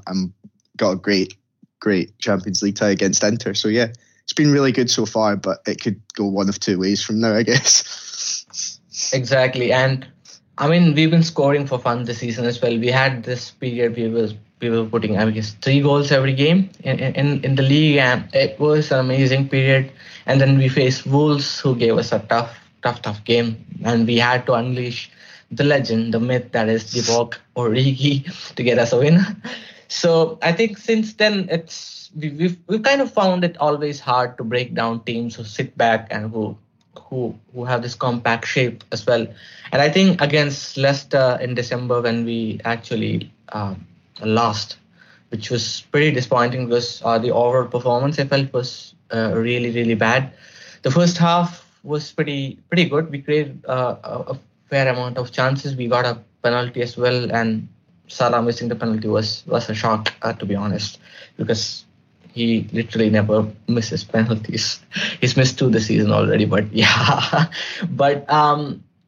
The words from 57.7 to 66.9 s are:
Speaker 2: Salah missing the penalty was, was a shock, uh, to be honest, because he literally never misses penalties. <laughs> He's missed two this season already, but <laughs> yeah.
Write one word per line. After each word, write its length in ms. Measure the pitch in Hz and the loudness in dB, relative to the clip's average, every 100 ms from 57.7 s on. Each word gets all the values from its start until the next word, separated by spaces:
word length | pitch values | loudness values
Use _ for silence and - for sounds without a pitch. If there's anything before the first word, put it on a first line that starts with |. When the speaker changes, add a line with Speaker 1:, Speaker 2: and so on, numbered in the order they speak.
| - _ _ - | -16 _ _ -16
Speaker 2:
Salah 340 | - 120 120 | -2 0 2
missing 260 | 120 117 120 | 0 -2 -4
the 80 | 110 | -4
penalty 320 | 117 110 107 | -2 -2 0
was, 340 | 107 107 - - | -2 -2 -6 -4
was 220 | 117 - | -4 -2
a 60 | |
shock, 380 | 107 117 107 107 - | -4 -2 -2 -2 -6
uh, 100 | 113 | -6
to 120 | - 95 | -6 -4
be 80 | |
honest, 440 | 98 101 87 - - - - - - | -4 -2 -4 -6 -12 -20 -20 -18 -8
because 480 | 113 110 - - - _ _ _ _ | -4 -2 -4 -10 -18 _ _ _ _
he 360 | 120 117 113 104 | -4 0 0 -2
literally 380 | 113 113 113 107 | -4 -4 0 2
never 380 | 107 107 107 107 - - | 4 4 2 0 -4 -4
misses 380 | 117 110 - | -2 -2 -6
penalties. 760 | - 113 110 110 - 110 - - _ - | -2 0 0 0 -4 -6 -6 -8 _ -8
<laughs> 200 | - - | -8 -2
He's 160 | 123 135 | 0 2
missed 220 | 131 - | 2 2
two 120 | 131 | 2
this 160 | 110 110 | 2 2
season 260 | 110 107 | 2 2
already, 320 | 104 101 107 | 2 2 2
but 280 | 107 107 107 | 2 0 0
<laughs> 0 | |
yeah. 760 | 110 110 | 2 2